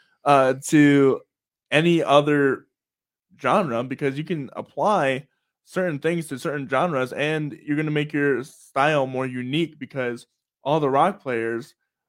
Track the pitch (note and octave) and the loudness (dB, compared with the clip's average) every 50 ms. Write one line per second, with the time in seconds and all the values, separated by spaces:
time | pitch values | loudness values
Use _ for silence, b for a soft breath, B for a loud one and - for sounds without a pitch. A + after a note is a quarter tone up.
0 | _ _ _ _ - C#3+ C#3+ C3+ C3+ C3 C3 C3+ - - D#3+ D3+ D3 C#3+ C#3+ C#3+ | _ _ _ _ 2 4 6 6 6 4 2 -2 -2 2 4 6 6 8 6 6
1 | C#3 C3 A#2+ - - _ _ _ _ _ _ _ _ - C3 D3+ E3 F3 E3+ D#3+ | 6 4 2 0 -4 _ _ _ _ _ _ _ _ -2 0 2 2 2 2 2
2 | - A2+ C#3 D3 D3 D3 D3 C#3+ C#3 C3+ A#2+ - - _ _ _ _ _ _ _ | 2 4 4 4 4 4 2 2 2 0 0 -2 -8 _ _ _ _ _ _ _
3 | _ _ _ _ _ _ _ _ - B2 D#3 G#3+ F#3 C#3 A#2 A#2 B2+ B2+ C3 - | _ _ _ _ _ _ _ _ -2 0 2 2 0 0 -2 -4 -4 -6 -6 -4
4 | D3+ C3+ C3+ D3 D#3+ - F3 D3+ C3 G#2 - F2+ - - _ - D#3 G3+ G#3+ F3+ | -4 -4 -4 -4 -6 -6 -6 -6 -8 -8 -10 -12 -12 -10 _ -2 0 0 2 2
5 | C#3+ C3+ C3 B2+ D3+ _ _ _ _ _ _ _ _ _ - F#3 F#3 F3+ D3 C3+ | 0 0 -2 -4 -6 _ _ _ _ _ _ _ _ _ -6 -4 -4 -4 -4 -4
6 | - D#3+ F3 E3+ D3+ - C3+ B2 - E3 C#3+ D3 C3+ - C3+ C3 F3 F3+ D3+ B2+ | -2 -2 -2 -4 -6 -8 -10 -8 -6 -6 -6 -6 -6 -4 -2 -2 -2 0 -2 -2
7 | B2+ B2+ - G#2 C#3+ D3+ D#3 D#3 D3+ C#3+ - - G2 D3 C#3+ D3+ D#3 D3+ D3+ D3+ | -4 -4 -4 -4 -4 -2 -2 -4 -4 -6 -10 -10 -8 -6 -4 -4 -2 -2 -2 -2
8 | D3 D3+ D#3 D3 C#3+ C#3+ C3+ A#2 C#3 - - - - - - C3+ C#3 D3+ D#3 C#3+ | -4 -2 -2 0 0 0 0 0 -4 -8 -14 -20 -18 -6 -2 0 2 2 2 0
9 | C3 C3 C3 B2+ C3 B2+ B2+ B2+ B2 B2+ C#3+ D#3+ E3+ D#3 D3+ D3+ C3+ - - C3+ | -2 -2 -4 -6 -6 -6 -6 -8 -6 -4 -4 -4 -4 -4 -8 -12 -16 -12 -8 -8
10 | B2 A#2+ A#2 A#2+ - _ _ _ _ _ _ _ - C#3 D3+ D#3+ D3+ C3 C3+ C#3 | -6 -6 -8 -10 -14 _ _ _ _ _ _ _ -4 -2 -2 0 0 0 2 2
11 | D#3+ G3 G3+ - - C3+ B2 A2+ A2+ A2+ A#2 A#2 D3 - _ _ _ _ _ _ | 2 0 0 -4 -6 -6 -4 -4 -4 -4 -4 -6 -8 -12 _ _ _ _ _ _
12 | _ | _